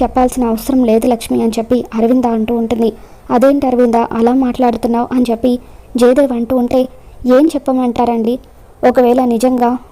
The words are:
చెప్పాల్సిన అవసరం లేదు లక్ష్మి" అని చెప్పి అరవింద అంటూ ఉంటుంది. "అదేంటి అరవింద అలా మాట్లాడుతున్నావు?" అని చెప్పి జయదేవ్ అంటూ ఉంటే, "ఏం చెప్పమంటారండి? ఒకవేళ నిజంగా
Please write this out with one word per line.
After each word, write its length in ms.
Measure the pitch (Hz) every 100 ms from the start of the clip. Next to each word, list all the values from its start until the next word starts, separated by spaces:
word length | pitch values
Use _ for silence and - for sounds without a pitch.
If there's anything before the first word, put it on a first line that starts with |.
చెప్పాల్సిన 420 | 240 - 254 254
అవసరం 400 | 240 226 - 262
లేదు 220 | 240 226 254
లక్ష్మి" 360 | 233 - 247
అని 100 | 233 226
చెప్పి 260 | 220 247 -
అరవింద 300 | 220 226 254
అంటూ 320 | 240 226 220 240
ఉంటుంది. 360 | 226 233 226 - - - -
"అదేంటి 360 | 247 262 285 269
అరవింద 280 | 247 247
అలా 400 | 233 233 226 233
మాట్లాడుతున్నావు?" 720 | 262 254 240 247 233 233 233 240
అని 120 | 254 247
చెప్పి 280 | 226 254 247 - - - 233
జయదేవ్ 360 | 240 262 277
అంటూ 240 | 240 233 254
ఉంటే, 320 | 240 262 254 - - - 247
"ఏం 200 | 254 320
చెప్పమంటారండి? 920 | 294 269 262 247 233 240 233 220 254 - - - - 247
ఒకవేళ 360 | 247 240 247
నిజంగా 540 | 254 233 254 254 240 247 -